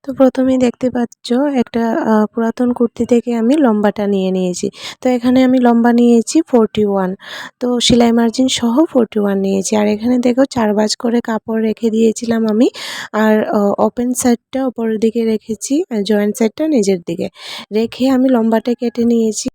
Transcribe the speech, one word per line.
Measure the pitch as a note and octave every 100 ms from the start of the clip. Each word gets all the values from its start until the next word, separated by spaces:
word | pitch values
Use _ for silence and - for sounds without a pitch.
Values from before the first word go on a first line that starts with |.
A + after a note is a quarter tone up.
| -
তো |
প্রথমেই | C4 C4 - C4 C4
দেখতে | B3 - B3+
পাচ্ছ | B3 A#3+ - -
একটা, | A#3+ D4 C4+ - A#3 A3+
আহ, | D#4+ A3+ G#3+ G#3+
পুরাতন | - A3+ - B3
কুর্তি | B3 A#3+ - A#3
থেকে | A#3+ A#3+
আমি | A#3 A3+
লম্বাটা | D#4 C4 G#3 G#3 G3+ G3+
নিয়ে | G3 F#3
নিয়েছি। | F#3 F3+ F3 - - - -
তো | B3+
এখানে | B3 B3 B3+
আমি | C4 B3+
লম্বা | A#3+ A#3 A#3
নিয়েছি | A#3+ A#3+ A#3 - D#4 -
ফর্টি | A#3+ G#3+ - G#3
ওয়ান, | G3 F#3 G3 - - - _
তো | B3 A#3+
সেলাই | - B3 A#3
মার্জিন | A#3 A#3 A3 C4
সহ | - A#3 B3
ফর্টি | E4 C4 A3 G#3+
ওয়ান | G3+ G3
নিয়েছি। | F#3+ G3 F#3 G#3+
আর | G#3
এখানে | G#3 A3+ B3
দেখো | B3 A#3+
চার | C#4 B3 G#3+
ভাঁজ | G#3 G#3+ -
করে | A#3+ A3+
কাপড় | - A3 - A3+
রেখে | A3 G#3+ A#3
দিয়েছিলাম | A3 A3+ G#3 A3+ A3+ A3
আমি। | G#3+ D4+ - - - -
আর, | G#3+ A3 G#3+
আহ, | - G#3+ G3+ -
ওপেন | G#3+ - B3
সাইডটা | B3 B3 A#3 _ C4 C4
উপরের | A#3 A3+ G#3+
দিকে | A3 A#3
রেখেছি, | A3+ A3 - G#3+ - C#4+ F#4+
আর | A3
জয়েন্ট | G3 G#3 G#3 G3+
সাইডটা | A3+ - D#4
নিচের | C#4 G3 F#3 E3+
দিকে | F3 F#3+ - - - -
রেখে | G#3 A3+ - C4
আমি | B3+ C4
লম্বাটা | B3 A3+ A3 B3
কেটে | A#3+ A#3+ -
নিয়েছি। | A#3 A#3 A3 G#3 C4